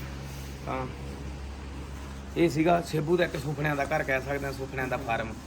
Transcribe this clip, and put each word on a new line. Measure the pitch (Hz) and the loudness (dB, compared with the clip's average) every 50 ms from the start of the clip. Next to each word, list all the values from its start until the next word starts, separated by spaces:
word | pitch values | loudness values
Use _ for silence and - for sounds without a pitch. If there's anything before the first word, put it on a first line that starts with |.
| - - - 139 135 135 - - - 135 - - - | -6 -8 -8 -8 -8 -8 -8 -8 -8 -8 -8 -8 -4
ਤਾਂ | 131 131 131 131 131 131 135 139 135 135 - - 67 - - - - - - - - - - - - - - - - - - - - - | -4 -2 -2 -2 -4 -6 -6 -6 -8 -6 -6 -6 -8 -8 -8 -8 -8 -8 -8 -8 -8 -8 -8 -8 -8 -8 -8 -8 -8 -10 -10 -8 -2 2
ਇਹ | 147 170 165 | 4 4 6
ਸੀਗਾ | 131 151 160 175 170 170 | 6 6 6 6 6 6
ਸੇਬੂ | 165 - - 156 151 151 180 | 4 2 0 0 2 4 4
ਦਾ | 175 170 | 4 4
ਇੱਕ | 160 - | 4 0
ਸੁਪਨਿਆਂ | 160 131 147 151 135 147 151 147 | -2 -2 -2 0 2 2 2 2
ਦਾ | 139 139 | 2 2
ਘਰ | 139 156 156 | 2 2 2
ਕਹਿ | 147 139 135 131 | 2 2 2 2
ਸਕਦੇ | 120 135 143 143 143 | 2 0 -2 0 0
ਹਾਂ, | 139 | -2
ਸੁਪਨਿਆਂ | 139 139 135 135 - 131 131 123 | -4 -4 -6 -4 -2 -2 -2 0
ਦਾ | 123 | 0
ਫਾਰਮ। | 120 - 117 117 113 113 110 107 - - | -2 0 0 0 0 0 -2 -6 -8 -10